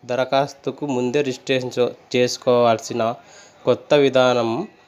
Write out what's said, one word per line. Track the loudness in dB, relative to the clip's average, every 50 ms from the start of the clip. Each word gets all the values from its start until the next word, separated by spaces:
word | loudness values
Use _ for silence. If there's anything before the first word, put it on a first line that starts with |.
| -8
దరఖాస్తుకు | -6 -4 -4 -4 0 0 -2 -2 -2 -6 -10 -10 -10 -8 -8 -8
ముందే | -6 -4 -2 -2 -2 -2 -2
రిజిస్ట్రేషన్ | -2 -2 -6 -8 -4 -2 -2 -2 -2 -4 -2
చే-, | -2 -2 -2 -4 -12 _ _ 0
చేసుకోవాల్సిన | 0 0 0 -2 -4 0 2 2 4 4 4 2 0 -2 -8 -4 -4 -4 -4 -4 -8 -16 -20 -20 -20 -20 -20 _ _ -2
కొత్త | -2 -2 -2 0 2 2
విధానం | 4 4 4 4 4 4 4 2 2 0 -2 -4 -4 -6 -10 _ _ _